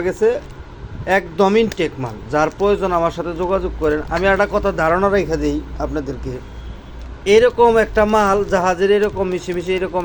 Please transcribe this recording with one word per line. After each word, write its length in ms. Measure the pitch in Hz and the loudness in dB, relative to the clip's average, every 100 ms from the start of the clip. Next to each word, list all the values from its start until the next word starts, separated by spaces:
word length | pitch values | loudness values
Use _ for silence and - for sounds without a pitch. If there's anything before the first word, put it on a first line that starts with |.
| 175 | 2
গেছে, 220 | - 220 247 - - - - - - - 190 | 0 0 0 -6 -16 -16 -16 -14 -10 0 0
একদম 340 | 175 160 196 214 | 0 0 2 4
ইনটেক 320 | 226 - 156 131 | 2 0 -4 -4
মাল। 120 | 127 107 107 | -10 -10 -4
যার 160 | 147 156 - | 0 0 0
প্রয়োজন 320 | 202 196 185 175 | 0 2 0 0
আমার 140 | 165 165 | 0 -2
সাথে 140 | 165 165 | -6 -4
যোগাযোগ 320 | 180 196 180 - | -2 -2 -2 -2
করেন। 180 | 156 151 151 165 | 0 0 -2 0
আমি 100 | 190 | 2
একটা 140 | 190 202 208 | 2 2 0
কথা 140 | 202 170 | 0 0
ধারণা 260 | 160 170 202 196 | 2 2 2 2
রেখে 220 | 156 160 | 0 0
দিই 140 | 147 147 170 - 151 | 0 -2 -6 -8 -4
আপনাদেরকে, 480 | 147 135 127 131 127 123 - - - - - - - 190 214 | -4 -6 -8 -8 -10 -12 -16 -14 -14 -16 -16 -14 -8 4 6
এরকম 360 | 240 233 240 226 214 | 6 6 4 6 2
একটা 180 | - 208 220 | 2 4 4
মাল 220 | 202 196 190 | 4 2 2
জাহাজের, 380 | 185 180 175 196 208 | 0 2 2 4 4
এরকম 280 | 208 185 190 | 2 -2 -4
মিশে 180 | 180 170 180 | -4 -4 -6
মিশে 140 | 175 185 | -2 -2
এরকম 240 | 180 180 | -2 -2